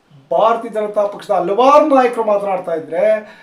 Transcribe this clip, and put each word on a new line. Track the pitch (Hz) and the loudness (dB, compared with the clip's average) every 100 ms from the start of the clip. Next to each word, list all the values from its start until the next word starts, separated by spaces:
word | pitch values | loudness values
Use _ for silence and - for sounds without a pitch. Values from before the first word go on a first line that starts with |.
| _ _ - | _ _ -4
ಭಾರತೀಯ | 170 220 233 233 | 0 2 0 -4
ಜನತಾ | 208 208 208 202 | -6 -4 -2 -4
ಪಕ್ಷದ | 202 - | -6 -4
ಹಲವಾರು | 196 175 202 262 294 302 | -4 -2 2 4 4 4
ನಾಯಕರು | 269 247 233 | 2 2 0
ಮಾತನಾಡ್ತಾ | 220 202 202 185 175 | -2 -2 -2 -6 -4
ಇದ್ರೆ, | 165 147 165 214 214 208 - | -8 -6 -2 0 0 -4 -20